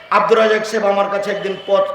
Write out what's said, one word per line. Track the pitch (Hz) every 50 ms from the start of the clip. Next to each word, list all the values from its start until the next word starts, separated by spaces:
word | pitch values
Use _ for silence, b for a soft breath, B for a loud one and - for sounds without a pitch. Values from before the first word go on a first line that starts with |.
| - -
আব্দুর | 185 214 214 214 226 220
রাজাক | 220 214 214 208 -
সাহেব | - 226 214 202
আমার | 202 202 196 196 196
কাছে | 202 202 - 208
একদিন | 190 170 180 196 185 - -
পথ | 202 196 190 185 -